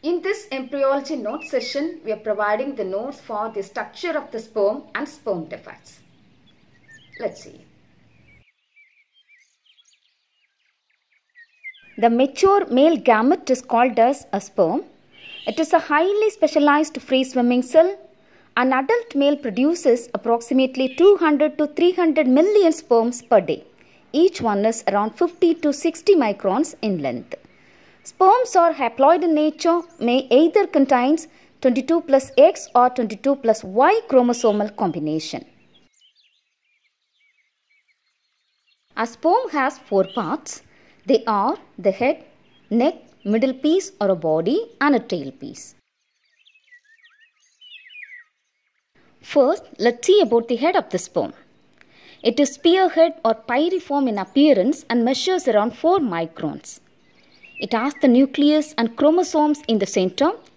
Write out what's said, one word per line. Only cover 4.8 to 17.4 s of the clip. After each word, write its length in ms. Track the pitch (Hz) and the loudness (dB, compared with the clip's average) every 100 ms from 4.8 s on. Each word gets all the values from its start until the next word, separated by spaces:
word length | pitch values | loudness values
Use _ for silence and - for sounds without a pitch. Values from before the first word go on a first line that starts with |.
| - 208 | -12 -14
and 140 | 285 | -14
sperm 340 | - - 185 | -12 -8 -8
defects. 560 | 156 - - - - _ _ _ _ _ _ _ _ _ _ - _ - | -8 -16 -18 -20 -20 _ _ _ _ _ _ _ _ _ _ -20 _ -10
Let's 240 | 220 - | -10 -10
see. 160 | - - _ _ _ _ _ _ _ _ _ _ _ _ _ _ _ _ _ 349 _ _ _ _ _ _ _ _ _ _ _ _ _ _ _ _ _ _ _ - - _ - - _ - | -20 -20 _ _ _ _ _ _ _ _ _ _ _ _ _ _ _ _ _ _ _ _ _ _ _ _ _ _ _ _ _ _ _ _ _ _ _ _ _ -20 -20 _ -20 -20 _ -2
The 120 | 233 | 0
mature 560 | 233 277 - 392 403 381 | 2 0 2 2 2 2
male 280 | 240 302 311 | 2 4 4
gamete 540 | - 220 240 349 - | 2 2 2 0 -2
is 120 | 254 | -4
called 380 | - 233 254 233 | -2 0 0 2
as 260 | 240 277 - | 0 0 -6
a 80 | 196 | -8
sperm. 460 | - - 170 247 - _ _ _ - - - | -8 -2 0 0 -8 _ _ _ -20 -12 -8
It 140 | 220 | -4
is 140 | 320 | 0
a 60 | 339 | 0
highly 500 | - 294 359 415 427 | 0 0 0 0 -2
specialized 720 | 415 302 311 294 285 302 - | 0 0 2 2 2 0 -6
free-swimming 640 | - 262 262 254 | -2 -2 0 -2